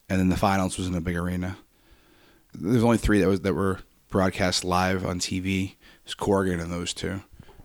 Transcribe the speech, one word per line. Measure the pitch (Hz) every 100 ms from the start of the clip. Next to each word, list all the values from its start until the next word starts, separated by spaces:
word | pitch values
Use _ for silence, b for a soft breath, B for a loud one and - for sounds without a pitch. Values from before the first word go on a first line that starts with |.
| -
and | 95
then | 92
the | 87
finals | 104 98 92 -
was | 92
in | 90
a |
big | 85 87
arena. | 90 90 92 95 _ b b b b b b b b
There's | - 82 120
only | 117 113
three | - 104
that | 90
was, | 98
that | 98
were | 80 98 92 - _ -
broadcast | 101 92 - 92 - 90
live | 90 92 95 95
on | 90
T | - 95
V. | 92 95
It | 95 - - - -
was | -
Corgan | - 98 95 87
and | 85
those | 87 87
two. | - 90 95 - - B B